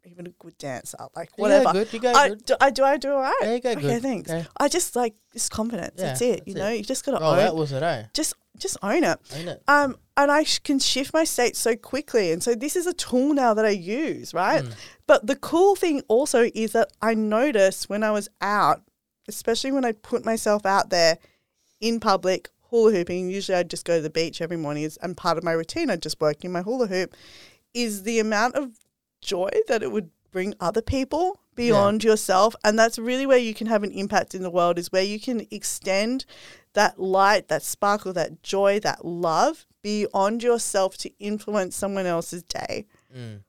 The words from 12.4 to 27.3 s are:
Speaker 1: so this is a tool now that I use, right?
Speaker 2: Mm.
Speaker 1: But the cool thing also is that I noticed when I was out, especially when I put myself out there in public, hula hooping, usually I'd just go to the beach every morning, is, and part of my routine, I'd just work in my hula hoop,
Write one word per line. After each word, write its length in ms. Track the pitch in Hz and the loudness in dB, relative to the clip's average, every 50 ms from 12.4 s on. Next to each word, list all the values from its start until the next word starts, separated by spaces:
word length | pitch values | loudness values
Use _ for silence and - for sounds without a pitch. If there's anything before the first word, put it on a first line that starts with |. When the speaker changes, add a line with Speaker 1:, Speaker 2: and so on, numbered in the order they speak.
Speaker 1:
so 140 | - 240 233 | 0 -2 -2
this 220 | 226 240 302 - | -2 -2 -4 -4
is 100 | 370 330 | -2 -2
a 60 | 359 349 | -2 -4
tool 400 | - - - - 254 262 294 302 | -4 -6 -2 0 2 2 2 2
now 180 | 277 262 233 214 | 2 2 2 2
that 100 | 214 220 | 4 2
I 60 | 220 | 2
use, 640 | 202 202 170 175 214 262 320 269 160 120 120 - - | 0 0 -4 -6 -4 -4 -4 -4 -6 -8 -10 -8 -4
right? 300 | 160 180 208 285 302 143 | -2 0 0 0 0 -2
Speaker 2:
Mm. 100 | 120 113 - - - - _ _ - | -4 -12 -14 -18 -20 -20 _ _ 4
Speaker 1:
But 180 | 302 - 208 | 4 4 6
the 80 | 214 277 | 0 -4
cool 380 | - - - - 330 370 403 403 | -4 -4 -2 2 4 6 4 4
thing 280 | 370 - 349 302 269 - | 4 0 0 0 -2 -2
also 420 | _ 220 233 285 294 - 240 233 220 - | _ 2 2 2 2 2 2 2 2 0
is 160 | 220 220 214 - | -4 -6 0 2
that 200 | 233 226 - _ _ - | 0 0 0 _ _ -2
I 120 | 226 226 | -2 0
noticed 760 | 220 220 214 208 220 254 302 285 214 196 196 190 - - - | 0 0 0 0 2 0 2 4 4 4 4 2 -2 -10 -6
when 140 | 196 208 220 | -4 -2 -2
I 80 | 214 214 | 0 0
was 160 | 208 208 208 _ _ | -2 -4 -6 _ _
out, 420 | 180 196 208 208 180 147 151 - _ _ _ _ _ _ _ _ _ - | -4 -2 2 4 4 4 2 2 _ _ _ _ _ _ _ _ _ -16
especially 440 | 214 - - - 233 226 - 269 269 | -14 -6 -2 -2 -2 -2 -2 -2 -2
when 120 | 277 262 | 0 0
I 60 | 240 | -2
put 340 | 226 _ _ - - 226 - | -4 _ _ -6 -6 -4 -2
myself 400 | 220 226 220 - 220 208 208 - | -2 -4 -2 0 0 0 0 2
out 260 | 190 196 196 - - | 2 2 2 2 2
there 280 | 190 175 165 165 165 - _ _ _ _ _ _ _ _ _ _ _ _ | 2 4 4 4 4 2 _ _ _ _ _ _ _ _ _ _ _ _
in 180 | 214 226 233 233 | -2 -2 -2 0
public, 500 | 220 226 190 190 - 180 190 - - - _ _ _ _ | 2 2 2 2 2 0 0 0 -4 -12 _ _ _ _
hula 220 | - 233 220 214 220 | 2 4 4 4 4
hooping, 360 | 180 175 175 180 180 185 180 | 4 -2 -2 -4 -4 -4 -4
usually 300 | 185 196 185 - 190 175 | -6 -6 -4 -2 0 0
I'd 100 | 175 170 | 0 -2
just 140 | - - - | -6 -10 -2
go 120 | - 170 | 0 0
to 60 | 165 151 | 0 0
the 60 | 156 | -2
beach 320 | 156 160 165 160 - - | -2 -2 -4 -2 -4 -6
every 160 | 170 165 175 | -6 -6 -6
morning, 280 | 165 160 143 147 147 151 | -6 -4 -4 -4 -4 -6
is, 120 | 156 151 - | -6 -8 -8
and 180 | - 175 175 | -10 -10 -10
part 200 | - - 185 165 | -4 -2 -2 -2
of 60 | 156 175 | 0 -2
my 80 | 170 165 | -2 -2
routine, 380 | 165 165 - - 320 339 277 | -2 -2 -4 -6 -4 -2 -2
I'd 100 | 202 160 | -2 -4
just 200 | - 156 - _ | -4 -8 -6 _
work 240 | 156 151 151 _ - | 0 0 0 _ -8
in 80 | 180 180 | -6 -6
my 100 | 175 180 | -6 -4
hula 240 | 208 247 262 240 | -4 -2 -2 -2
hoop, 280 | 196 190 185 185 - - _ - - | -2 0 -2 -4 -4 -8 _ -20 -20